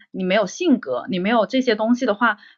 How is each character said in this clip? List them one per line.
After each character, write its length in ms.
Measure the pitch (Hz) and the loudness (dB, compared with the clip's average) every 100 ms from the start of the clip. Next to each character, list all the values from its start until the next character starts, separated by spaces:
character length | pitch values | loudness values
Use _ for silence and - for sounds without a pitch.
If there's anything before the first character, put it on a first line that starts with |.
| _ | _
你 140 | - 185 | -6 0
没 100 | 208 | 0
有 100 | 185 | 0
性 360 | - 349 226 | -2 2 2
格， 240 | - 123 - | 0 -6 -4
你 100 | 185 | -2
没 100 | 196 | 0
有 160 | 233 196 | 2 2
这 160 | 262 | 0
些 140 | 254 214 | 0 0
东 200 | 220 240 | 0 0
西 100 | 254 | 0
的 100 | 208 | 0
话， 240 | 240 208 - | 0 0 -8